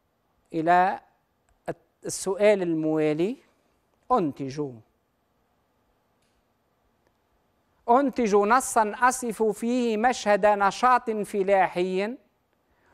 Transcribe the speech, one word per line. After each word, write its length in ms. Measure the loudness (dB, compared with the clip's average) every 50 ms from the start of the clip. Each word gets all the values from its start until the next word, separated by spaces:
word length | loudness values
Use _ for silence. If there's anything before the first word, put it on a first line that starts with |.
| _ _ _ _ _ _ _ _ _ _ -8
إلى 460 | -4 0 2 4 4 4 2 -2 -6 -12 _ _ _ _ _ _ _ _ _ _ _ _ -12 -12 -12 _ _ _ _ -12
السؤال 560 | -10 -10 -8 -6 -6 -2 2 4 4 4 4
الموالي: 760 | 2 -2 -2 -2 -2 -2 0 0 0 0 0 0 -2 -4 -4 -6 _ _ _ _ _ _ _ _ _ _ _ _ _ -2
أنتج، 500 | 0 0 0 -2 -4 -6 -10 -10 -8 -8 -8 -10 -10 -16 -20 _ _ _ _ _ _ _ _ _ _ _ _ _ _ _ _ _ _ _ _ _ _ _ _ _ _ _ _ _ _ _ _ _ _ _ _ _ _ _ _ _ _ _ _ _ _ _ _ _ _ _ _ _ _ _ _ _ _ _ _ 2
أنتج 460 | 2 4 2 0 0 -2 0 2 2
نصا 600 | 2 4 4 2 2 2 0 0 0 0 0 -2 0
أصف 440 | 0 0 0 0 -4 -8 -6 -2 -2
فيه 540 | -2 -2 -2 -4 -4 -2 -2 -2 -2 -2 0
مشهد 480 | 0 0 -2 -2 0 0 2 2 4
نشاط 640 | 2 2 2 2 0 0 0 2 2 2 2 0 -2
فلاحي 1080 | -6 -6 -6 -6 -4 -4 0 2 2 2 2 2 0 -2 -2 -2 -2 -4 -4 -4 -6 -12 _ _ _ _ _ _ _ _ _ _ _ _ _ _